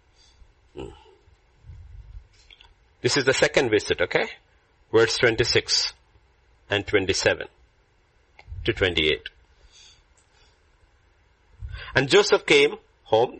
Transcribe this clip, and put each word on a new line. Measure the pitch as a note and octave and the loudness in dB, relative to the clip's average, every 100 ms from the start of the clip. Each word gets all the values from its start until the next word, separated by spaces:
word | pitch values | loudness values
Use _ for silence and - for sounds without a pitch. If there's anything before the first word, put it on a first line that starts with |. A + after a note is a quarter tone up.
| _ _ _ _ - _ _ - | _ _ _ _ -20 _ _ -16
Hmm. | A#1+ - - _ _ _ _ _ - - - - - - - _ _ - - _ _ _ | -16 -18 -20 _ _ _ _ _ -20 -20 -20 -20 -20 -20 -20 _ _ -20 -20 _ _ _
This | A#2+ D3 | -2 0
is | C3 | 0
the | |
second | B2+ D3+ - B2+ | 2 2 2 2
visit, | G#2 - F2+ | 0 0 -2
okay? | F2+ D#3+ A3 - _ _ _ _ _ | -2 -2 -4 -8 _ _ _ _ _
Verse | A2 A2+ - | 2 2 2
twenty-six | A#2+ A2+ A#2 A2+ - - - - _ _ _ _ _ _ _ | 0 0 0 -2 0 -4 -4 -10 _ _ _ _ _ _ _
and | G2+ F#2+ | -6 -2
twenty-seven | G2+ F#2+ F#2 A2 E2+ - _ _ _ _ _ _ _ _ - - - | -2 0 0 0 -2 -6 _ _ _ _ _ _ _ _ -20 -18 -8
to | - | -6
twenty-eight. | A2 F#2+ E2 D2+ - - - _ _ _ - - _ _ _ _ _ _ _ _ _ _ _ _ _ _ _ _ _ - - - | -2 0 0 0 -2 -6 -20 _ _ _ -20 -20 _ _ _ _ _ _ _ _ _ _ _ _ _ _ _ _ _ -16 -16 -4
And | C3 C3+ | -4 2
Joseph | F#3 G3+ G3 - | 4 4 2 4
came | D3 C#3+ - - _ _ | 4 4 0 -14 _ _
home. | A2 B2 | 0 0